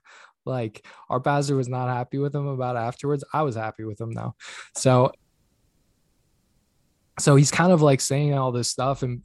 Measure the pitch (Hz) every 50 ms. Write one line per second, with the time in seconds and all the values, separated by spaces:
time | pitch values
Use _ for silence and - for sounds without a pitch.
0 | _ _ - - - - _ _ - 131 131 127 113 107 - - - - - -
1 | - - 120 127 131 147 143 143 143 143 139 135 123 120 127 127 127 123 127 123
2 | 123 - - 139 143 143 139 143 143 143 135 127 127 123 123 117 113 123 - -
3 | - 143 147 139 - - - 151 156 139 110 113 110 110 - - 110 110 104 -
4 | 117 117 113 113 113 120 - _ - - - - - - - - - 131 127 123
5 | 127 - - _ _ _ _ _ _ _ _ _ _ _ _ _ _ _ _ _
6 | _ _ _ _ _ _ _ _ _ _ _ _ _ _ _ _ _ _ _ _
7 | _ _ _ - - 156 139 139 147 - - - 165 185 185 156 151 143 139 139
8 | - - 135 143 147 147 143 135 131 131 120 120 117 - - 131 123 139 139 -
9 | 135 123 123 123